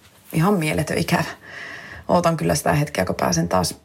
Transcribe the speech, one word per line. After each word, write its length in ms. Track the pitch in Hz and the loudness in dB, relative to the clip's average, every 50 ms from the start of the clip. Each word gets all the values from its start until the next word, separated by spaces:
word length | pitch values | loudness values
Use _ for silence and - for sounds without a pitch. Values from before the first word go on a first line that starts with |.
| - - _ - _ - | -18 -20 _ -20 _ -4
ihan 220 | - 156 160 202 214 | 0 2 2 4 2
mieletön 440 | 175 156 156 - - 151 - - - | 2 2 0 0 -2 -2 -2 -2 -2
ikävä. 320 | 156 - 175 - 165 - - - - - - - - - - - - - - - - - | 0 2 0 0 0 -2 -8 -12 -18 -18 -16 -16 -14 -14 -16 -16 -16 -16 -18 -14 -2 2
Ootan 280 | - 175 170 165 165 | 2 4 4 2 2
kyllä 180 | 156 165 170 165 | 2 0 0 0
sitä 180 | 147 - 170 | 2 2 2
hetkeä, 320 | 165 147 147 151 - - 90 | 2 2 0 0 -2 -2 -2
kun 100 | - - | -2 -2
pääsen 340 | - - - 170 165 123 87 | -2 0 0 0 0 0 2
taas 280 | - 90 87 - - - _ | 2 2 0 0 -4 -10 _